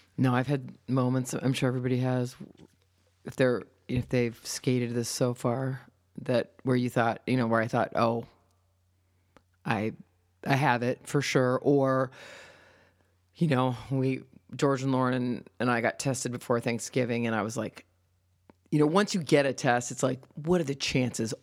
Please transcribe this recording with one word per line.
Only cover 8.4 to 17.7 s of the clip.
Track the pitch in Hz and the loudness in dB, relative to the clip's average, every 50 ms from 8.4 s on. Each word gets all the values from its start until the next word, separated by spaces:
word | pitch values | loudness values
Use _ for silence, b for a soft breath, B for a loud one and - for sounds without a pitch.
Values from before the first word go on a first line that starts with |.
| _ _ _ _ _ _ _ _ _ _ _ _ _ _ _ _ _ _ _ _ _ _ _ _ - | _ _ _ _ _ _ _ _ _ _ _ _ _ _ _ _ _ _ _ _ _ _ _ _ -4
I, | 151 117 - 107 110 - - - _ _ _ _ _ _ _ - | -2 -2 -2 -2 -4 -6 -10 -16 _ _ _ _ _ _ _ -2
I | - 139 | 0 0
have | 127 151 135 123 117 120 | 2 4 2 2 2 0
it | 123 127 - - | -2 -4 -4 -4
for | - - 143 | -2 -2 -2
sure." | 135 - - 139 127 127 127 - | 0 2 2 2 2 2 0 2
Or, | - 139 143 139 135 135 131 131 131 131 B B B B B B B B B B B B B B B B B B B B B B _ _ _ | 2 4 4 4 4 2 2 0 -2 -4 B B B B B B B B B B B B B B B B B B B B B B _ _ _
you | - 170 151 | -2 0 2
know, | 135 127 127 127 120 - - - | 2 2 2 0 -2 -6 -6 -6
we, | 139 135 131 131 131 127 - - - - _ - - | -4 -2 -2 -2 -4 -6 -8 -14 -20 -20 _ -16 -6
George | 131 151 139 139 127 131 | -2 0 0 0 0 0
and | 135 | 0
Lauren | 131 127 127 123 127 | 0 0 0 0 0
and, | 127 123 127 120 - - - _ - | -2 -2 -4 -6 -6 -10 -12 _ -2
and | 117 123 | 0 0
I | 120 117 | 2 2
got | 113 113 - - | 0 0 -2 -2
tested | - 139 123 - - 123 | -2 -2 -2 -2 -4 -6
before | 120 120 - - 120 117 | -8 -6 -2 -2 0 0
Thanksgiving, | - 123 117 107 - - - 131 123 117 117 120 117 | 0 -2 -4 -4 -6 -4 -2 -2 -2 0 -2 -2 -2
and | 113 113 | -2 -2
I | 107 | -2
was | 98 110 113 | -2 -4 -4
like, | 120 110 - | -6 -8 -8